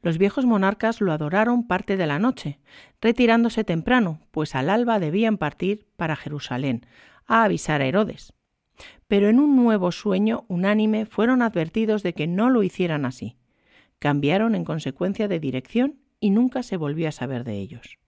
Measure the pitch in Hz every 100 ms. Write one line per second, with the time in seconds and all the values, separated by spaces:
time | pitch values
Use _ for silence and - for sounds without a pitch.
0 | 175 160 196 240 254 220 190 214 220 233
1 | 196 151 147 185 220 247 240 185 - 196
2 | 165 143 226 254 156 139 _ - - _
3 | 220 233 240 226 233 220 208 165 160 254
4 | 196 156 _ - 151 135 139 208 240 220
5 | 160 180 226 214 151 - 180 214 _ _
6 | 165 156 - 147 - 123 139 120 _ -
7 | - _ _ 226 220 170 - 151 135 175
8 | 214 - - _ _ _ _ _ - -
9 | _ 202 202 233 294 269 240 214 180 170
10 | 214 190 214 233 - 175 190 214 214 214
11 | 214 - 220 254 233 185 156 220 220 214
12 | 190 165 156 180 240 254 190 - 180 151
13 | 131 127 104 - _ _ _ _ _ _
14 | 147 147 139 185 226 208 160 156 143 131
15 | 185 202 208 180 151 127 - 233 269 -
16 | _ _ 208 202 254 262 247 185 151 151
17 | 160 - 127 127 120 104 98 123 - -